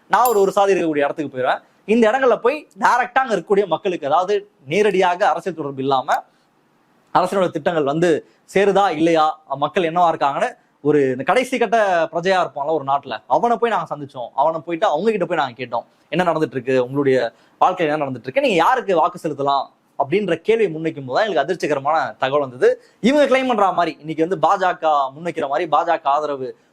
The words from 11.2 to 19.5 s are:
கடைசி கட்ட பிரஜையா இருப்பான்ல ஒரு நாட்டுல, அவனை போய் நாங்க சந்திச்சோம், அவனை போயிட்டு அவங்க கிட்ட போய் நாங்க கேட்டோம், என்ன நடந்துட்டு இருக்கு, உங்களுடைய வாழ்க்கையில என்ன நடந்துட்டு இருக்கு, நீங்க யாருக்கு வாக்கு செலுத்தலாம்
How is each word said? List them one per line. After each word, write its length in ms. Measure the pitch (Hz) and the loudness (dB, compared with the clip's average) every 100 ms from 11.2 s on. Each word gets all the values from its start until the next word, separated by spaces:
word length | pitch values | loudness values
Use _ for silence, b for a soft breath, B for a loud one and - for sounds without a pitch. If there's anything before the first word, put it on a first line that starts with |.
கடைசி 300 | 135 208 262 262 | 0 0 0 -2
கட்ட 180 | 233 233 202 175 160 | 0 2 2 2 0
பிரஜையா 260 | 175 180 185 | -2 0 0
இருப்பான்ல 320 | 160 143 143 160 | 0 -4 -2 -2
ஒரு 60 | |
நாட்டுல, 300 | 135 139 135 113 - | 0 -2 -2 -10 0
அவனை 260 | 143 233 233 | 0 2 0
போய் 180 | 233 | 0
நாங்க 140 | 196 160 | -2 -4
சந்திச்சோம், 420 | 147 135 135 113 | -8 -10 -12 -10
அவனை 240 | - 151 165 | -2 0 0
போயிட்டு 260 | 170 165 208 | -6 -2 0
அவங்க 220 | 151 214 | 2 0
கிட்ட 160 | 214 165 | 0 -2
போய் 140 | 170 | -2
நாங்க 140 | 135 117 | -4 -6
கேட்டோம், 260 | 123 120 - b b | -8 -8 -8 b b
என்ன 140 | 156 | -2
நடந்துட்டு 320 | 175 160 151 131 | 0 0 -2 -4
இருக்கு, 180 | 120 131 | 0 0
உங்களுடைய 320 | 123 139 143 131 117 - b b | 0 0 2 2 0 -8 b b
வாழ்க்கையில 300 | 160 180 156 | 0 2 -2
என்ன 120 | 151 | -2
நடந்துட்டு 240 | 139 127 117 | -4 -6 -4
இருக்கு, 160 | 262 285 | -2 2
நீங்க 120 | 180 | 4
யாருக்கு 360 | 196 254 196 175 | 4 2 2 2
வாக்கு 180 | 170 175 | 2 -2
செலுத்தலாம் 420 | 165 139 139 | -8 -4 -2